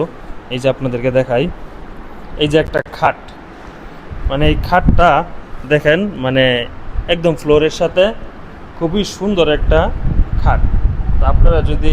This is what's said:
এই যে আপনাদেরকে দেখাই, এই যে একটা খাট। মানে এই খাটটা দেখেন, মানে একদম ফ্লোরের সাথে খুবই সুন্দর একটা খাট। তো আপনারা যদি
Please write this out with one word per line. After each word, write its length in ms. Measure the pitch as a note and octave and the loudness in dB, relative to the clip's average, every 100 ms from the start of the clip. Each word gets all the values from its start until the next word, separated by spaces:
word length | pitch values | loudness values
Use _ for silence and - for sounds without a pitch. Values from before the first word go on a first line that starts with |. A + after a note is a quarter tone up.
| E3 - - - - | -2 -8 -14 -14 -10
এই 60 | B2 | -4
যে 40 | C3 | -2
আপনাদেরকে 360 | - C3 A#2+ B2+ B2+ | -2 -4 -4 0 0
দেখাই, 240 | B2+ B2 E3+ - - - - - - - - - | 0 0 -2 -6 -14 -16 -16 -14 -16 -16 -12 -4
এই 40 | D3+ | 0
যে 60 | D#3 | 0
একটা 160 | D3 D3+ - - | 0 -4 -6 -4
খাট। 220 | - - - - - - - - - - - - - | -2 -2 -10 -20 -20 -20 -20 -18 -18 -18 -14 -6 -4
মানে 140 | C#3 D#3 | 0 0
এই 40 | D3+ - | 0 0
খাটটা 420 | F3+ D3 - E3+ D3 E3+ - - - C3 | 0 4 4 4 4 -2 -10 -14 -12 -2
দেখেন, 280 | D3 D3 E3 G#3 C#3+ | 0 2 0 0 -4
মানে 200 | B2+ C3+ C3 A#2+ A#2 - - - - | -2 2 2 0 -4 -10 -8 -4 -2
একদম 200 | E3+ E3 D3 | 0 0 0
ফ্লোরের 340 | D3+ D3+ D#3 - | 2 2 2 0
সাথে 240 | E3 F3+ G3+ A3+ - - - - - - | -2 2 0 0 -12 -16 -18 -18 -16 -6
খুবই 240 | E3 G3+ F#3+ - | -4 -2 -4 -4
সুন্দর 300 | G3 F#3 D3+ C#3+ | -2 0 2 2
একটা 220 | - D#3 G3+ - - - - - | 2 2 2 0 2 2 2 2
খাট। 200 | - - - - - - - - | 2 4 4 4 2 0 0 2
তো 40 | C3 | 4
আপনারা 260 | C3 - E3 D3 | 6 6 6 2
যদি 180 | C#3+ D#3 | 2 4